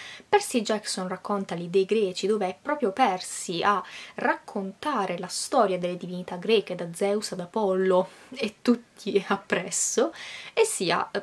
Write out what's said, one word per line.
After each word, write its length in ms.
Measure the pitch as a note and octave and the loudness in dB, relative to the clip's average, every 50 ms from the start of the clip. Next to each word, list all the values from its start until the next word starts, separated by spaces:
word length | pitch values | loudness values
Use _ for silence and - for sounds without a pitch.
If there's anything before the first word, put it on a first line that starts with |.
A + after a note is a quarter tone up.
| - - - - - - | -16 -16 -16 -16 -6 2
Percy 340 | - G4+ G4+ - - B3 | 2 2 2 4 0 0
Jackson 460 | G3+ - A3 G#3 - - - - F#3 F#3 | 2 2 -2 -2 -2 -6 -6 -4 -4 -6
racconta 480 | F#3+ F#3 - - G#3 G3+ G3 - F3+ | -6 -8 -4 -2 -2 -2 -2 -4 -6
gli 120 | E3+ F3 E3+ | -6 -6 2
dei 180 | F3 G3 F#3+ | 4 4 4
greci, 420 | F#3+ G#3 A3 G#3 F#3 F3+ - - F#3+ | 4 4 2 2 0 -2 -2 0 0
dove 200 | A3 G#3 G3 F3+ | 2 2 0 -2
è 100 | F#3 - | -4 -6
proprio 300 | - C#4 D4 D4 B3+ G3 | -4 -4 -2 0 0 -2
Percy 720 | - - C4 G#3+ F#3 F3+ - - - - - - F3 E3+ - | 2 4 4 4 2 0 -4 -8 -10 -8 -6 -4 -4 2 4
a 200 | G3+ G#3 F#3 - - - - - - - | 4 4 2 0 -6 -12 -16 -16 -14 -10
raccontare 1040 | - B3 B3+ E4 D#4+ - - - G#3 G3 F#3+ G3+ - - D4+ C#4+ A3 F#3+ F3+ F3 F3 | -2 0 0 0 0 -4 -8 -8 -6 -6 -6 -8 -6 -4 -2 -2 0 -2 -2 -2 -6
la 100 | F3+ F3 | -6 -8
storia 500 | - - - - - - G#3+ F#3+ F#3 F3+ | -6 -6 -6 0 4 4 4 4 4 0
delle 200 | F3 F3 F3+ F3+ | 0 -2 -4 -4
divinità 380 | - F3 F3+ F3+ F3+ - - | -6 -8 -8 -8 -8 -8 -10
greche, 400 | F3+ F3 G3 A3+ G#3 G3 - F3+ | -8 0 4 4 4 4 2 -4
da 180 | F3 F3+ E3+ E3+ | -6 -6 -8 -4
Zeus 380 | - G3+ G3 G3+ G#3+ G#3+ - | -2 0 0 0 0 -2 -4
ad 80 | - F#3 | -6 -6
Apollo 680 | F3 E3+ - A3 G#3+ F#3+ F#3+ F#3 F#3+ F#3+ F#3 F3+ F#3 - - - - - B3+ | -8 -4 -2 0 2 2 2 4 4 6 6 4 4 2 -4 -20 -20 -18 -10
e 200 | - A3+ G#3 - _ | -6 -6 -6 -6 _
tutti 640 | - B3 A#3+ A#3+ - _ _ - - G3+ F#3+ G3 F#3+ - | 4 4 4 4 2 _ _ -10 -6 0 0 0 2 2
appresso, 840 | G3 F#3+ - - G#3 F3+ F3+ F#3+ - - - - - A3 C4 E4 - - - - - - - - - | -2 -2 0 -2 -2 -2 -2 -2 -4 -2 -2 0 2 2 2 0 0 -8 -14 -14 -14 -14 -16 -8 2
e 100 | - A4 | 2 2
sia 440 | - - - F#3+ E3 E3 F#3 - - - G3+ | 2 2 -2 0 0 0 0 -2 -2 -4 -6